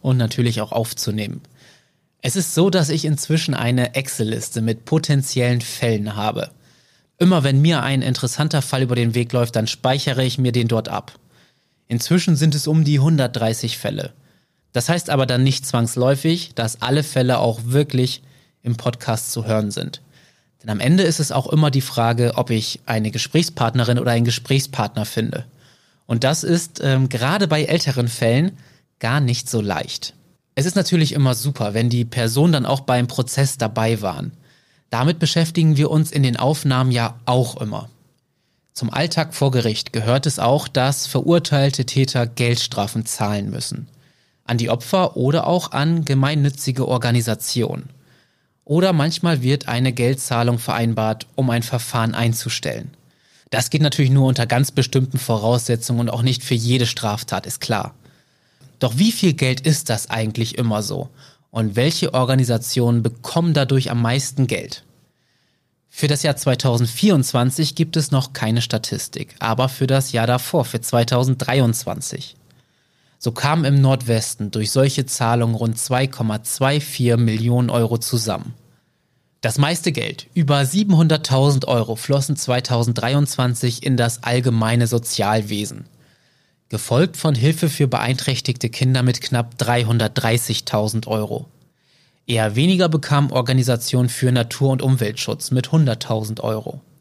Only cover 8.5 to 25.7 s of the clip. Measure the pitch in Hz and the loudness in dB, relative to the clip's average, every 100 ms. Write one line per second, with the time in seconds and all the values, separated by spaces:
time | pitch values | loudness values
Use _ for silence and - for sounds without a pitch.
8.5 | 156 131 135 131 120 117 113 120 127 120 | 0 0 0 0 2 0 0 0 0 0
9.5 | 117 110 - 127 139 139 127 131 120 127 | 0 -4 -2 -2 0 -2 0 -2 0 0
10.5 | 120 117 113 107 101 - - _ _ _ | 2 2 0 -2 -8 -10 -20 _ _ _
11.5 | _ _ _ _ 120 - 175 170 156 156 | _ _ _ _ -4 0 0 2 2 2
12.5 | 147 151 160 147 147 143 160 123 117 113 | 2 0 2 4 4 4 4 2 0 -2
13.5 | 113 117 - - 101 - - _ _ _ | -2 -4 -4 -6 -6 -10 -14 _ _ _
14.5 | _ _ - - 170 - 143 127 123 131 | _ _ -4 0 -2 0 0 2 2 2
15.5 | 135 - 123 117 123 123 139 160 170 170 | 2 -2 -2 -2 2 2 2 0 -2 -4
16.5 | - 117 - 120 139 151 - 127 123 117 | -6 -6 -4 -2 0 0 0 2 2 2
17.5 | 113 117 131 143 127 127 - - _ _ | 0 0 0 2 0 0 -2 -14 _ _
18.5 | _ 123 117 - 117 - 110 - - 110 | _ -6 -2 -2 -4 -4 -4 -4 -6 -2
19.5 | 110 107 101 87 - _ _ _ _ _ | 0 0 -4 -8 -10 _ _ _ _ _
20.5 | _ - 107 127 180 180 165 147 139 - | _ -8 -2 2 4 4 0 -2 -2 0
21.5 | 151 151 139 131 - 113 117 120 - 120 | 2 2 2 -2 0 0 2 0 0 0
22.5 | 113 107 - - 113 107 104 - 151 170 | 0 -2 -8 -4 -2 -2 -4 0 0 0
23.5 | - 117 117 117 123 120 117 120 117 - | 0 0 0 2 2 2 2 2 -2 0
24.5 | 135 135 - 104 - 107 - 113 - 120 | -2 0 -4 -4 -4 -6 -4 -4 -6 -10
25.5 | _ _ | _ _